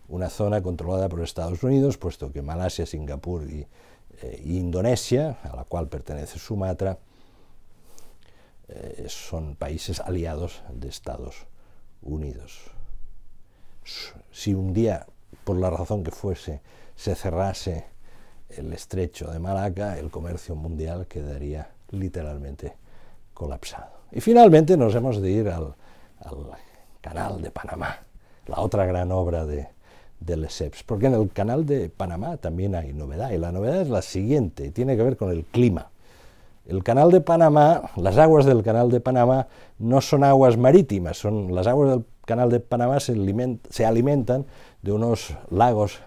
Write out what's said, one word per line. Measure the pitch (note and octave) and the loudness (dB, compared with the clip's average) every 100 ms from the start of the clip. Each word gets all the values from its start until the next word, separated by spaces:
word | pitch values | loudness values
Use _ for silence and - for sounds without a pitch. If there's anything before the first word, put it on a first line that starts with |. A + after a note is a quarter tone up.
| - | -12
una | F2+ F2+ | -8 -6
zona | - G#2 G#2 | -2 -2 0
controlada | F#2 E2 E2 F#2+ F#2+ | -2 -6 -4 -2 -2
por | F2 | -4
Estados | E2 - E2+ F2 | -8 -6 -6 -4
Unidos, | B2+ C3+ C#3 C#3+ | 2 2 2 0
puesto | F2 - C#2 | -6 -8 -10
que | C#2+ | -10
Malasia, | C#2+ E2+ F#2 - E2 | -8 -4 -4 -4 -6
Singapur | D#2+ D2 C#2+ F2 F2 | -8 -8 -8 -8 -8
y, | D2 D2+ C#2+ - - - - - | -8 -10 -14 -18 -20 -20 -20 -18
eh, | B1 - | -16 -12
y | D2+ F2+ | -6 -4
Indonesia, | F2 F2+ A2 A#2+ - B2 D#3 B2 | -2 -2 0 -2 0 0 -2 -6
a | - C2 | -12 -14
la | - | -10
cual | - E2 | -8 -6
pertenece | C#2+ - D2 - - | -10 -10 -12 -12 -14
Sumatra, | - G#2+ F#2+ F2+ F#2+ F#2 - - - - - - - - - - - - - - _ - - | -8 -6 -4 -4 -4 -6 -12 -20 -20 -20 -20 -20 -20 -20 -20 -16 -16 -18 -20 -20 _ -20 -20
eh, | - - - - | -16 -14 -14 -12
son | - - E2 D#2 D2 | -14 -10 -10 -8 -8
países | D#2 D#2+ - F2 | -8 -8 -8 -8
aliados | - F2+ D#2+ D#2 F2+ - - | -6 -6 -4 -6 -8 -10 -14
de | B1 - | -12 -12
Estados | - - C2 B1+ - - - - - - - | -12 -12 -12 -12 -14 -18 -20 -20 -20 -20 -18
Unidos. | - D#2 C#2+ B1+ - - - - - - - - - - - _ - - | -10 -8 -8 -10 -16 -18 -14 -10 -8 -6 -8 -10 -14 -16 -20 _ -18 -16
S-, | - - - - - | -16 -16 -16 -18 -20
si | - G#2+ | -8 -4
un | F#2+ F#2+ | -2 0
día, | F#2 A2+ F#2 - - - - | 0 0 -2 -8 -20 -20 -12
por | - F#2 | -4 -2
la | F#2 | 0
razón | E2 F2 G#2 | -2 -4 -4
que | E2 | -6
fuese, | - G2+ F2 - D2+ - - - - | -6 -6 -6 -8 -14 -14 -20 -20 -10
se | - | -6
cerrase | F2+ G2 E2+ G2 F#2+ G2 D#2+ - - - - - - - | -4 -4 -2 -4 -4 -8 -8 -10 -16 -20 -18 -20 -20 -18
el | - D#2 | -14 -12
estrecho | E2 - F#2+ E2+ - E2 | -12 -8 -6 -6 -6 -10
de | E2 | -8
Malaca, | F2+ F#2+ G2+ F#2 G#2 F2 | -4 -4 -4 -4 -6 -8
el | D#2 | -10
comercio | F2 E2 E2+ - D#2 | -10 -10 -10 -10 -10
mundial | D#2+ D#2 D#2+ F2 F2+ | -8 -8 -6 -8 -10
quedaría | D2+ D2 C#2 C#2+ D2+ D#2+ - - | -10 -10 -8 -8 -10 -12 -18 -14
literalmente | G2 F#2+ F2 D2+ C#2+ C#2 C#2 - - - - - - - | -8 -8 -6 -8 -10 -12 -12 -14 -16 -20 -20 -18 -20 -20
colapsado. | - D2+ C2+ - - - - - | -12 -10 -10 -12 -16 -18 -20 -12
Y | - | -2
finalmente | A3 A#3 A3 D#3 D#3 F3+ | 6 10 12 10 8 6
nos | A2+ A#2 | 4 2
hemos | C3 G#2 | 0 0
de | F#2+ | 0
ir | G#2 G#2 | 0 0
al, | F2 D2 - - - - - | -4 -8 -12 -20 -20 -20 -20
al | - C#2+ C#2+ C#2+ - - - - | -16 -14 -14 -16 -20 -20 -20 -20
canal | E2 D#2+ - F2+ | -14 -8 -8 -8
de | E2 | -10
Panamá, | - - - F2+ - - - - - - | -12 -12 -8 -8 -10 -16 -20 -20 -20 -10
la | - | -4
otra | G#2 G#2 F#2 | -2 0 0
gran | F2+ F2+ | 0 -2
obra | F#2 E2+ E2+ D#2 | -2 0 -2 -4
de, | D2 C#2+ - - - - - | -6 -10 -16 -20 -20 -20 -14
de | E2+ D#2+ | -6 -6
Lesseps, | D#2 - D2+ - | -6 -6 -8 -10
porque | - G#2 C3 | -8 0 2
en | |
el | A#2 G#2 | 4 2
canal | - G2+ C3+ D3+ | -2 -2 -2 -2
de | C3+ E2+ | -2 -4
Panamá | - F#2+ E2+ C3+ E3+ | -6 -8 -6 -8 -8
también | E2+ E2+ G2 F2 | -6 -4 -2 -4
hay | C#2 | -6
novedad, | C#2+ D2 D#2 B2+ | -8 -8 -8 -4
y | F2+ | -4
la | E2+ | -2
novedad | F2+ A2+ - | -2 0 0
es | D#3 | 0
la | G2+ | -2
siguiente, | - F#2+ G#2 D3 G2 - C3+ | -2 -4 0 2 0 -4 -8
y | |
tiene | G2 C3 A#2+ | -4 0 2
que | |
ver | A#2+ B2+ | 2 0
con | G2 | -2
el | E2+ D#2+ | -2 -2
clima. | A#2+ B2 F#2 - - - - - - - - - | 2 2 2 -4 -18 -20 -20 -20 -20 -20 -20 -8
El | F#2+ | -4
canal | F#2+ B2+ D#3+ | 2 6 8
de | F3+ | 8
Panamá, | D#3 E3 D#3+ D3 D3 E3+ - - | 6 6 6 8 8 6 0 -2
las | F#2 G#2 | 2 6
aguas | D#3+ D#3 C#3 | 8 8 8
del | A#2+ | 6
canal | G#2+ A2 B2 | 4 2 4
de | A#2+ | 2
Panamá | B2+ B2+ A#2+ C3 - - - - | 2 4 6 4 0 -8 -20 -6
no | A2+ C3+ | 2 2
son | - C#3+ | 4 4
aguas | C#3 C3+ C3 A2+ | 8 8 8 8
marítimas, | B2+ F3+ D#3 G2 F2 - | 8 8 6 0 -4 -4
son, | G#2 G#2+ F#2 F2+ | -2 -2 -2 0
las | G2 | 2
aguas | C3+ C#3 | 4 4
del | B2+ - - - | 2 -2 -10 -4
canal | A#2 B2 | 0 2
de | A#2+ | 2
Panamá | - A#2+ A#2+ C#3 | 0 0 2 0
se | - | 0
alimen-, | A2+ G2 G#2 B2+ A2+ - | 0 0 0 -2 -4 -8
se | - A2+ | 0 2
alimentan | A2+ C3 C#3+ A2+ B2+ C#3 - - - | 4 4 2 2 -2 -4 -12 -20 -10
de | G2 | -4
unos | G#2 A#2 A2+ - D2 - | 0 0 -2 -4 -12 -4
lagos | F2 B2 G#2+ G#2 - | 2 4 4 0 -4